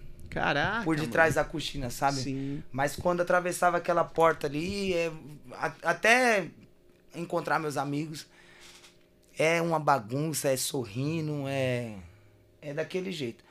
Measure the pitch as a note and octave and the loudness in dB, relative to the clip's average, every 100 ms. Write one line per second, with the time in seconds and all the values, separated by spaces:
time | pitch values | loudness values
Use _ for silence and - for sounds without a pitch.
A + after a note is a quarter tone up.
0 | - - - - F3 C#3+ E3+ A3 G3 D3+ | -14 -14 -8 -2 0 2 0 -2 0 0
1 | D#3 D#3+ D#3+ D#3 C#3+ D#3 - C#3 A#2+ - | 2 4 6 4 0 -2 -6 -6 -6 0
2 | C#3 C#3 C3 C3+ C#3 D3 - C3 C#3+ - | 0 0 -4 -4 -4 -6 -6 -2 -2 0
3 | F3+ F3 F3 F3+ F3 F3 F3+ F3 E3+ E3+ | 0 2 4 2 2 2 2 2 2 2
4 | E3 - E3 D#3 D3 D3 F3 G3+ F#3+ E3+ | 2 4 4 4 -2 -4 -4 -2 0 0
5 | E3 D#3+ A#2+ D3 B2 G#2 D3 - D#3+ F3 | -2 -6 -14 -18 -16 -6 -6 -4 -2 2
6 | G#3+ A#3+ B3+ G#3 D#3+ - - - - - | 6 6 6 2 0 -10 -20 -20 -20 -20
7 | _ - E3+ E3+ D#3 D3+ D3+ C#3+ C#3 C#3+ | _ -10 -4 -2 0 0 0 -4 -4 -4
8 | D#3 D#3 - - - - - - - - | -6 -8 -14 -20 -20 -20 -20 -20 -20 -20
9 | _ _ _ - D#3 E3+ E3+ D#3+ D3 C#3 | _ _ _ 0 2 4 2 2 4 2
10 | G#2+ C3 D#3+ C#3+ D3 C3 - C#3+ A#2 A2 | 2 -2 -2 0 0 0 0 -4 -4 -4
11 | C#3+ E3 D#3 D3 C3+ C#3 B2+ B2 A#2+ G#2 | -2 -2 -2 -4 -4 -2 0 -2 -4 -10
12 | E2+ - - - _ - D3+ D3 D#3 F#3 | -16 -20 -20 -20 _ -16 -10 -6 -4 -4
13 | F#3 E3+ A#2+ A2+ - | -4 -4 -6 -6 -18